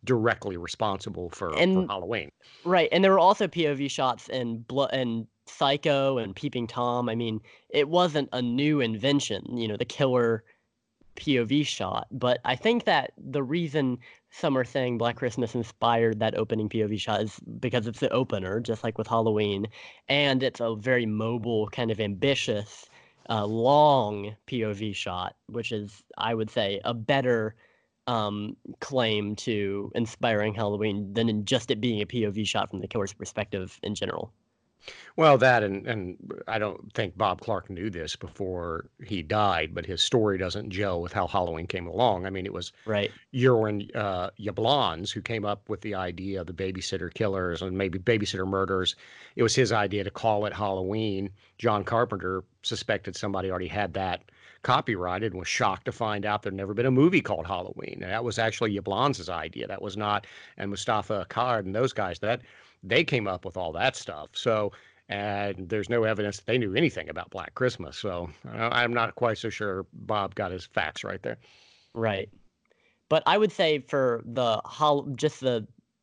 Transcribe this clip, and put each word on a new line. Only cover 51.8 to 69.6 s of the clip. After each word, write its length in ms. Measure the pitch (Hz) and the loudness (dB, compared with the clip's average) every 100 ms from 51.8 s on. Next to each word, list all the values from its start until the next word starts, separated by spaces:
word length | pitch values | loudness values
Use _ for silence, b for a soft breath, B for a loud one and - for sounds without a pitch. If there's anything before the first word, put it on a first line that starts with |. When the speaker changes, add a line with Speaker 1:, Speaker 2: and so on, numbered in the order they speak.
Speaker 1:
Carpenter 580 | - 117 120 98 92 95 - _ | 2 2 2 -2 -4 -4 -6 _
suspected 500 | - 110 - 104 - | -6 -4 -2 -2 -4
somebody 360 | - 104 95 92 | -6 -4 -2 -2
already 180 | 90 90 | -2 -2
had 260 | 95 98 | -2 -2
that 280 | 95 95 90 - B B B | -2 -2 -4 -8 B B B
copyrighted 680 | - 131 143 98 90 92 110 | 2 2 2 -2 -2 -2 -2
and 80 | 92 | -4
was 100 | 85 | -4
shocked 360 | - 110 92 | 0 0 0
to 80 | - | -6
find 340 | - 110 104 104 | -4 -2 -2 -2
out 160 | 104 | -2
there'd 140 | 104 95 | -4 -6
never 180 | 98 | -4
been 120 | 104 127 | 0 4
a 40 | |
movie 300 | 127 165 180 | 6 6 4
called 260 | - 85 87 | 2 -2 -2
Halloween. 540 | 92 92 - - - | -6 -6 -10 -12 -10
And 80 | 92 | -6
that 140 | 107 | -4
was 160 | 120 120 | -2 0
actually 360 | 113 - 113 98 | 0 0 0 0
Yablans' 520 | 95 98 139 123 87 | -2 2 2 0 -6
idea. 400 | 85 80 - - | -6 -6 -8 -8
That 140 | 98 | -8
was 140 | 101 98 | -8 -4
not, 300 | 104 104 B B B - | 0 0 B B B -8
and 140 | 101 | -6
Mustafa 540 | 98 - 107 - 104 90 | -4 0 0 0 -4 -2
Akkad 300 | 110 123 113 | -2 0 0
and 140 | 95 | -2
those 180 | 101 131 | 0 0
guys, 260 | - 95 85 | 0 -4 -2
that 220 | 104 123 B B B B | -2 -2 B B B B
they 220 | 95 127 | 0 2
came 220 | 170 127 101 | 2 0 0
up 180 | 90 | -4
with 120 | 92 92 | -6 -6
all 160 | 85 | -6
that 240 | 80 127 - | 0 0 -2
stuff. 340 | - 78 76 | -8 -12 -12
So, 400 | - 123 110 104 B B B - | -4 0 0 -2 B B B -8
and 600 | 101 104 101 101 92 90 | -4 -2 -2 -4 -6 -6
there's 200 | 110 98 | -4 0
no 140 | 120 | 0
evidence 340 | 110 104 104 101 | 2 0 -2 -4
that 80 | - | 0
they 120 | 127 | 0
knew 160 | 107 | 2
anything 340 | 104 160 - 78 | 2 2 0 -8
about 220 | 80 85 | -10 -10
Black 240 | 95 80 | -10 -10
Christmas. 420 | - 127 - 78 - | -2 -2 -2 -8 -8
So, 320 | 104 87 87 - - | -6 -4 -6 -10 -12
uh, 200 | 110 113 | -2 2
I'm 200 | 123 120 | 4 4
not 220 | 120 113 | 2 0
quite 240 | - 120 104 | 0 0 0
so 120 | 110 | -4
sure 360 | - | -4